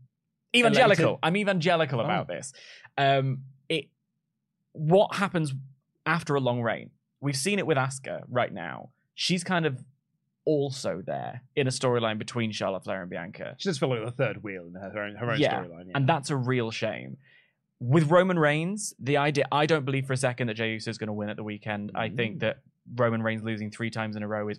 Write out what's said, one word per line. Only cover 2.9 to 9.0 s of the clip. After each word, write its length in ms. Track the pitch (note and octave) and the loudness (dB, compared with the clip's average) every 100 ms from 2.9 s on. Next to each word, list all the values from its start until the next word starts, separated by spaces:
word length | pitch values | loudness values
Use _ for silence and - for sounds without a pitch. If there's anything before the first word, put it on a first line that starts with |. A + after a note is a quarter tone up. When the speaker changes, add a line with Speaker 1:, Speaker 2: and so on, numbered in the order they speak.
| - | 0
Speaker 1:
Um, 420 | C#3 C#3 C3+ C3 - - _ | 2 4 2 -2 -8 -20 _
it, 220 | D#3+ - _ _ _ _ _ _ _ _ | -6 -6 _ _ _ _ _ _ _ _
what 420 | - D#3 F#3+ G#3 E3 | -6 4 6 4 2
happens 380 | G3 F3 D3+ C3+ - - _ _ D3+ | -2 0 -2 -4 -12 -20 _ _ -2
after 300 | E3 - C#3 | 0 2 2
a 40 | |
long 220 | B2+ B2 | 2 2
reign? 300 | A#2 D#2+ A1+ _ _ _ | 0 -4 -8 _ _ _
We've 160 | C#3 C3+ | -4 -2
seen 240 | G3 G3+ | 0 0
it 80 | C#3 | 2
with 100 | C#3 | 0
Asuka 440 | C3 C3+ - E2+ E2+ | 0 -4 -10 -12 -4
right 240 | A#2+ A2 | 0 0
now. 360 | F#2 E2 A#1+ - _ | -2 -8 -10 -14 _